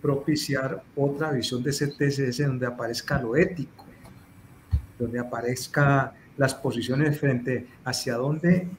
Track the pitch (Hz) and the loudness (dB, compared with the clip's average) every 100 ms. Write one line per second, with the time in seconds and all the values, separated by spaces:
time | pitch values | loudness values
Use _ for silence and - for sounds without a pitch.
0 | 147 139 - 147 - 135 131 - - - | 0 0 0 0 0 -2 -2 -6 -8 0
1 | 139 143 156 135 110 123 139 139 143 - | 0 0 -2 0 -2 -2 -2 0 -4 0
2 | 143 139 131 123 143 127 123 120 117 117 | 0 2 -2 0 0 0 -4 -4 -6 -6
3 | - 143 117 135 185 175 - - - - | -2 -2 2 2 2 0 -8 -12 -20 -20
4 | - - - - - - - - - - | -20 -20 -20 -20 -20 -20 -2 -2 -2 -6
5 | 117 120 120 117 120 127 - 151 143 139 | -4 -4 -4 -4 -2 -4 -2 2 4 4
6 | 131 - - - 135 - 131 - - 135 | 2 -6 -18 0 0 2 -2 -2 -2 2
7 | 151 147 143 123 120 123 123 - 127 - | 2 2 0 0 -2 -4 -6 -10 -6 -4
8 | 131 120 135 151 170 180 180 | -4 -2 -2 2 4 4 2